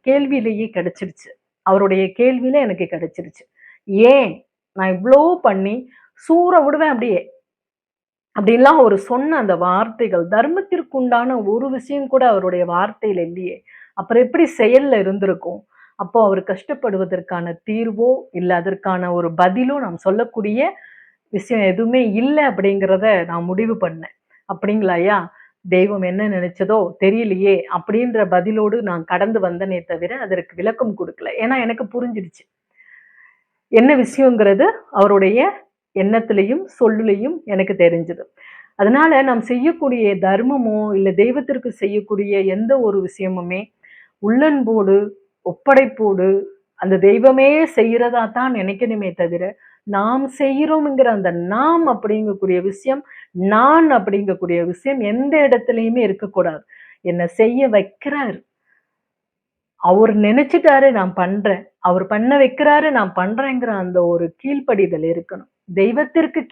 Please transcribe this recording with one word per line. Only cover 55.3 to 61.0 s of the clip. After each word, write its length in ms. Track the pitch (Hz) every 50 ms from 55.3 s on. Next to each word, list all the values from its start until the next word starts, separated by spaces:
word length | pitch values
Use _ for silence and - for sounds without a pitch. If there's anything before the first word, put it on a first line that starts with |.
| 311 302 285 269
இடத்துலயுமே 500 | 254 240 240 - 240 226 226 226 233 254
இருக்கக்கூடாது. 640 | 226 196 196 196 214 196 - 190 175 170 156 151 _ _ _ - - - - _
என்னை 260 | - 180 175 175 175
செய்ய 420 | 170 - - 220 233 240 262 277 254
வைக்கிறாரு, 760 | 214 202 190 196 _ - - 285 294 294 269 220 165 - _ _ _ _ _ _ _ _ _ _ _ _ _ _ _ _ _ _ _ _ _ _ _ _ _ _ _
அவர் 400 | - - 175 180 208 220 226 208
நினைச்சிட்டாரு 720 | 214 208 208 220 269 294 - - 339 - 320 277 269 269 269
நான் 240 | 247 214